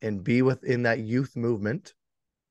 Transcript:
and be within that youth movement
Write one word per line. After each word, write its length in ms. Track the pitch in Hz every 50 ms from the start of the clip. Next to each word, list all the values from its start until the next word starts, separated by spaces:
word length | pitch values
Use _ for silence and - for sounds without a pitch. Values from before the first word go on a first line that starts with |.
and 220 | - 110 104 95 87
be 180 | - 117 123
within 420 | 127 131 127 - - 131 123 120 120
that 160 | 117 113 110
youth 360 | 110 107 120 131 135 - _
movement 580 | 120 117 120 117 98 101 104 120 - - - _ _ _ _ _ _ _ _ _ _ _ _